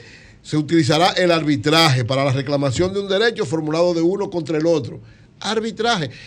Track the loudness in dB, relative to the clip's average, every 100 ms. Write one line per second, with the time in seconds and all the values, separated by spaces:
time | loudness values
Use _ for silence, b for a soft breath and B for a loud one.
0 | B B B B -4 -4 2 2 4 4
1 | 2 2 2 2 2 0 2 4 4 2
2 | 0 0 0 -2 -2 -2 -2 0 -2 -2
3 | -2 0 0 0 -4 -2 -2 0 2 2
4 | 0 0 -4 -6 -4 -2 0 0 -2 -12
5 | b b b -12 -4 -4 -4 -4 -2 -2
6 | -4 B